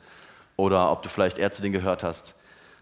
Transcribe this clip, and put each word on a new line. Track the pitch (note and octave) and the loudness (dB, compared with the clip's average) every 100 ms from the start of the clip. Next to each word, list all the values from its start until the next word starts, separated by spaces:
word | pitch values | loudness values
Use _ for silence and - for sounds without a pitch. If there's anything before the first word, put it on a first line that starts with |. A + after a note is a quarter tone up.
| - - - - - - | -20 -20 -20 -20 -12 -2
Oder | G2 F#2+ F2 | 2 4 4
ob | E2+ | 0
du | - | -4
vielleicht | - F#2 - | 0 0 2
eher | G2+ | -2
zu | - | -2
denen | G2+ | -2
gehört | F#2+ F#2+ F2+ | 0 0 -2
hast, | F2+ E2 - - _ - - - | -4 -6 -12 -20 _ -20 -20 -20